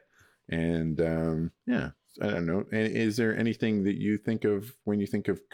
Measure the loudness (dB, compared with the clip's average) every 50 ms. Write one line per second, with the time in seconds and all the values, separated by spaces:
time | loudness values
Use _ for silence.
0 | _ _ _ _ -20 _ _ _ _ -4 -2 0 2 2 2 2 2 0 2 2
1 | 2 2 2 0 0 0 0 0 -2 -4 -6 _ -4 -2 -2 -2 -2 -4 -8 _
2 | _ _ -8 -4 -4 -2 -2 -2 0 0 0 -2 -2 -2 0 0 0 0 0 2
3 | 0 2 2 2 2 2 2 0 0 0 0 0 0 0 2 2 2 2 0 0
4 | 0 0 0 0 0 -2 -2 0 2 0 0 0 -4 -8 -14 _ -4 -2 0 0
5 | 0 -2 -2 -2 0 -2 -2 -4 -6 -8